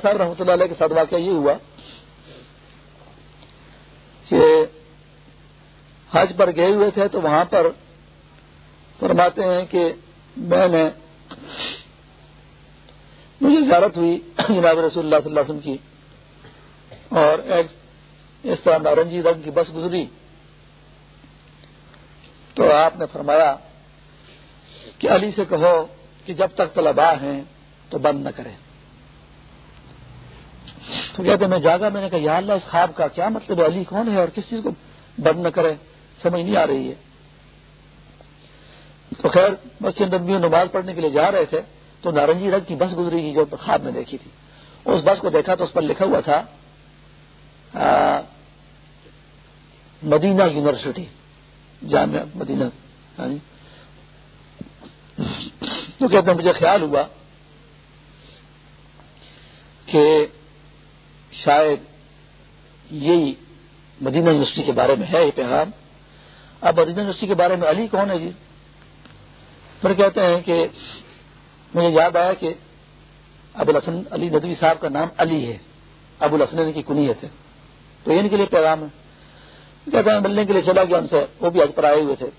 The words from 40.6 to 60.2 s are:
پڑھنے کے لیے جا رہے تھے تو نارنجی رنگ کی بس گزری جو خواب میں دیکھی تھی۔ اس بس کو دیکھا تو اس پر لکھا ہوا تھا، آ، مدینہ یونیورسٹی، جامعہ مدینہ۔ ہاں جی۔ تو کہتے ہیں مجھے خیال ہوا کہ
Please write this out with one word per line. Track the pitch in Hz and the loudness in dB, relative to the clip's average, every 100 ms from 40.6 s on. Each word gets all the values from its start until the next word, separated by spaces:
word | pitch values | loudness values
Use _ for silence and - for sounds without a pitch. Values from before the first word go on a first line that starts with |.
| 180 | 0
پڑھنے | 190 185 | -4 -6
کے | 170 | -4
لیے | 156 | -2
جا | 143 180 | 0 0
رہے | 196 | 0
تھے | 147 156 - - - - | -2 -4 -8 -20 -20 -10
تو | 180 | -4
نارنجی | 147 147 175 196 | 0 2 0 0
رنگ | 196 185 | -2 -4
کی | |
بس | 165 180 175 | -4 -4 -2
گزری | 175 170 151 | -2 -2 -2
جو | 147 147 | -2 -2
خواب | 151 - 151 | -4 -2 -2
میں | 139 | -2
دیکھی | 123 123 135 | -10 -10 -14
تھی۔ | - - - - - - | -16 -20 -20 -20 -20 -10
اس | 254 180 | -2 0
بس | 151 196 | 2 2
کو | 190 | 2
دیکھا | 151 185 | 0 0
تو | 180 | -2
اس | 175 | -2
پر | 175 | -2
لکھا | 151 147 | -2 -2
ہوا | 196 196 | 0 0
تھا، | 156 151 - - - - - - - - - - - _ - | 0 -2 -2 -20 -20 -20 -20 -20 -20 -20 -20 -20 -20 _ -14
آ، | - 151 143 143 143 - - - _ - - - - - - - - - - - - - - | -4 0 2 2 -2 -6 -20 -20 _ -20 -20 -20 -20 -20 -20 -20 -20 -20 -20 -20 -20 -20 -10
مدینہ | 151 151 196 190 | 0 2 2 2
یونیورسٹی، | 180 147 147 123 139 185 165 - - - - - - - - | 2 2 -2 -2 -6 -10 -14 -20 -20 -20 -20 -20 -20 -16 -4
جامعہ | 147 151 147 - | -2 0 -4 -8
مدینہ۔ | - - 139 127 - - - - - | -12 -8 -4 -6 -8 -20 -20 -20 -12
ہاں | 127 | -10
جی۔ | 143 - - - - - - - - - - - - - - - - - - - - - - - - - - | -10 -14 -20 -20 -20 -20 -20 -20 -20 -20 -20 -20 -20 -20 -20 -20 -20 -20 -12 -10 -10 -14 -10 -8 -8 -12 -4
تو | 254 | 2
کہتے | 190 180 | 2 2
ہیں | 170 | 2
مجھے | 175 | 2
خیال | - 165 202 | 2 2 2
ہوا | 156 143 151 - - - _ _ - - _ - - - - - - - - - - - - - - - - - - - - | 0 -2 -4 -10 -20 -20 _ _ -20 -20 _ -20 -20 -20 -20 -20 -20 -20 -20 -20 -20 -20 -20 -20 -20 -20 -20 -20 -20 -20 -2
کہ | 156 151 156 | 2 4 4